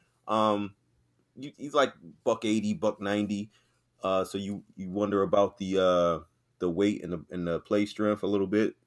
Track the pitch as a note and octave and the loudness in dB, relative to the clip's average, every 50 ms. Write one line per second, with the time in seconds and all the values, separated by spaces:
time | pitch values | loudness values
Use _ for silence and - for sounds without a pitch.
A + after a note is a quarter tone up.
0 | _ _ _ _ - - G#2+ A2 G#2+ A2 G#2 G2+ G#2 G2 - _ _ _ _ _ | _ _ _ _ -6 -2 2 4 4 4 2 2 -2 -6 -10 _ _ _ _ _
1 | _ _ _ _ _ _ - - C3 D3 - - C3 D3 C3+ D3 C3+ G#2+ - - | _ _ _ _ _ _ -20 -16 -16 -16 -14 -14 -12 -2 2 2 2 2 0 -8
2 | E2+ E2+ - _ - B2+ A2+ A2 - G#2+ G#2+ A2 G2+ G#2 G#2+ - G#2+ G#2+ - - | -20 -20 -16 _ -2 0 0 0 0 0 0 0 0 -2 -4 0 -2 -2 -2 -2
3 | G#2 G2 G#2 G#2 G#2 G2 G#2 G2+ G#2 A2 _ _ _ _ _ _ _ _ _ _ | -4 -2 0 0 0 -2 -2 -4 -6 -8 _ _ _ _ _ _ _ _ _ _
4 | - F#2+ F#2+ F#2+ F#2 - - G2 G2+ G2 G2+ F#2+ - _ - - F#2+ F2+ F2+ G#2 | -2 0 0 0 0 -2 -4 -6 -6 -6 -8 -10 -12 _ -14 -12 -10 -6 -2 -2
5 | G#2 G2+ G2+ G2 G2 F#2 G#2 G2+ G2+ F#2+ - - G2 F#2 F#2+ F#2+ F#2 F#2 F2+ F2 | 0 2 2 2 2 2 4 2 2 2 0 -6 -6 -2 0 2 4 4 4 4
6 | F2 E2+ E2 D#2+ D#2+ _ _ _ _ _ _ - F2+ F2 E2 F2 G2+ G#2 G#2 - | 4 2 0 -2 -6 _ _ _ _ _ _ -4 -4 -2 0 2 2 2 0 -2
7 | - E2 F2 D#2+ - - - F2+ F2 F2 E2 D#2 - - G#2+ G2+ G#2 G#2 - - | -6 -8 -8 -10 -10 -10 -8 -6 -4 -2 -4 -4 -2 -2 0 0 0 -2 -4 -2
8 | G#2+ G#2 G#2+ G#2 - F#2+ G2+ G2+ G2 F#2 G#2 G#2+ A2 - - _ _ | 0 0 0 0 -2 -2 0 0 0 2 2 2 2 0 -2 _ _